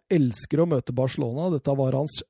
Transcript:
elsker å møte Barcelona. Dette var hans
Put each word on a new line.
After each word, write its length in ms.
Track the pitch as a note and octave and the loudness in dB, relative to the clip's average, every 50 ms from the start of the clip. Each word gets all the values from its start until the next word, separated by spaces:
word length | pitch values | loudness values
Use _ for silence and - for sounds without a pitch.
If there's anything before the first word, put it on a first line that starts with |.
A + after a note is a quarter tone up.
| _ _ | _ _
elsker 480 | F#3+ D#3+ C3+ B2 A2 - - - - D3+ | 2 4 4 2 0 -4 -6 -2 2 2
å 60 | E3+ F3 | 2 2
møte 240 | D3+ B2+ - - | 2 -2 -2 -2
Barcelona. 560 | B2 B2 C3 B2+ - - C#3 A#2 A#2+ C#3+ E3+ F#3 | -2 0 0 0 0 -2 -4 -4 -2 -4 -2 -2
Dette 240 | E3+ C#3 - C#3+ C#3 | -2 -2 0 0 0
var 160 | C#3 C3+ C3 C3+ | 0 0 0 0
hans 260 | C3 D3+ D3+ - - - | 0 -2 -4 -6 -10 -12